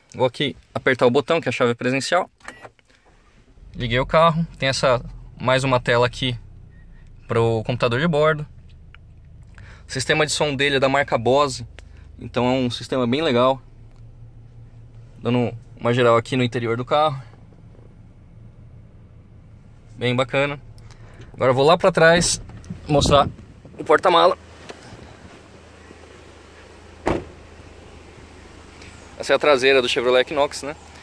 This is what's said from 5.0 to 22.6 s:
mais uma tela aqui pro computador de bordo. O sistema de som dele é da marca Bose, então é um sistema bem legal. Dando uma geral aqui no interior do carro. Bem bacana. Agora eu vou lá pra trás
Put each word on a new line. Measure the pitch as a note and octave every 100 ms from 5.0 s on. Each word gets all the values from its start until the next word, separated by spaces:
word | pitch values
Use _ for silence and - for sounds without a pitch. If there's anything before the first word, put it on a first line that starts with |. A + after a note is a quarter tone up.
| - - - -
mais | A#2+ C3
uma | C3+ B2
tela | B2 A#2+ A#2+
aqui | - C3 A#2+ - - - - - - - - -
pro | A#2 A2+ A2+
computador | G#2+ A#2+ B2+ A#2+
de | E3+
bordo. | D3 D#3 D#3 D3+ - - - - - - - - - - - - - -
O |
sistema | C3 - D#3
de | D3+
som | - D3+ C3
dele | C#3+ C#3
é |
da | C3+
marca | C#3 C#3+ B2+
Bose, | A#2 C3+ D3 A#2+ A#2 - - - - -
então | B2 B2 B2
é |
um | C3 B2
sistema | - - C3+ A#2+
bem | C3+
legal. | D#3+ A#2+ C3 B2+ - - - - - - - - - - - - - - - -
Dando | A#2 B2 A#2 A#2 - -
uma | A#2+
geral | B2 A#2+ A#2
aqui | - C3
no |
interior | B2 B2+ A2+ A#2
do | B2
carro. | D3+ D3+ C3+ - - - - - - - - - - - - - - - - - - - - - - - - - - - -
Bem | A#2+ B2
bacana. | C3 C#3 C#3+ C#3+ - - - - - - -
Agora | - B2+
eu |
vou | B2+ C#3+
lá | F3
pra | G3
trás | F3 E3 E3+ E3+ - - -